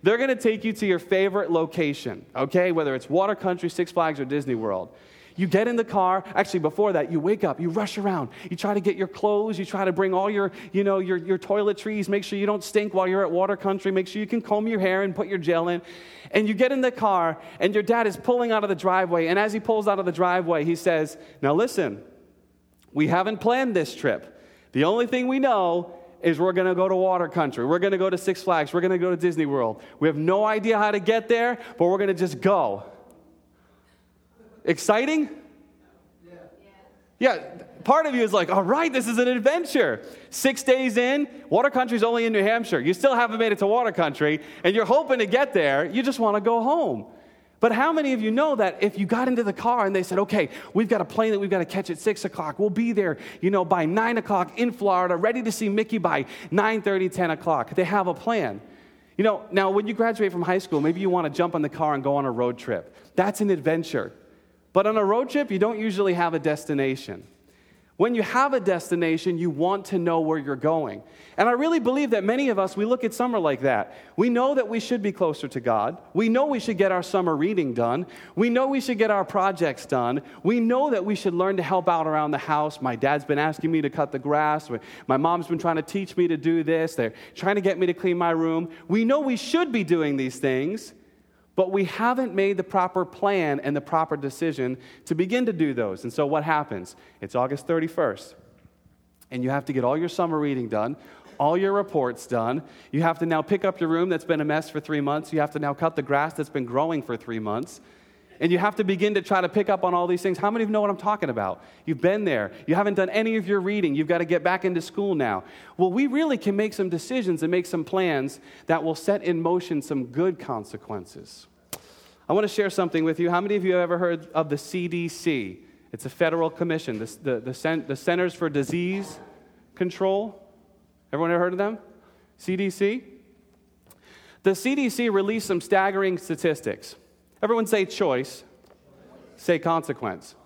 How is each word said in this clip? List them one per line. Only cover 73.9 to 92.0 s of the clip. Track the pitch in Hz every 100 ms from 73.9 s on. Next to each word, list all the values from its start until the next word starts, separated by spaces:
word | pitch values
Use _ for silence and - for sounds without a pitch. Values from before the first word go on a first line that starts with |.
| - - -
We | 233
know | 240 262
that | 277 214
we | 226
should | 220 240
be | 202
closer | 190 170 151 139
to | 135
God. | 120 110 113 170 -
We | 170 226
know | 233 294
we | 262
should | 240 185
get | 196
our | 180
summer | 170 196 180 151
reading | 170 196 143
done. | 117 117 135 180 - - -
We | 233
know | 240 269
we | 277
should | 262 226
get | 220
our | 202 185
projects | 202 196 175 160 127 -
done. | 131 120 139 - -
We | 175 240
know | 226 254 294
that | 220
we | 190 208
should | 202
learn | 175 185 196
to |
help | 151 185 175
out | 170 160
around | 151 151
the | 143
house. | - 151 151 151
My | 131 117
dad's | 135 147 135
been | 147
asking | 156 151 160
me | 160
to | 143
cut | - 143
the | 135
grass. | 135 147 151 151 151 117 - - -
My | 135
mom's | 165 175 165
been | 165
trying | 170 160
to |
teach | 156 196 190 -
me | 175
to | 160
do | 156 165
this. | 156 160 160
They're | 165 113 - -
trying | - 180 208
to |
get | 190 175
me | 180
to | 175
clean | 185 175
my | 170
room. | 165 165 165 165 - -
We | 202 226
know | 285
we | 269 247
should | - 330 339
be | 233
doing | 165 170 151 135
these | 131 127
things, | 135 131 147 214 - - _ _ _ _ _ -
but | 190
we | 196 185
haven't | -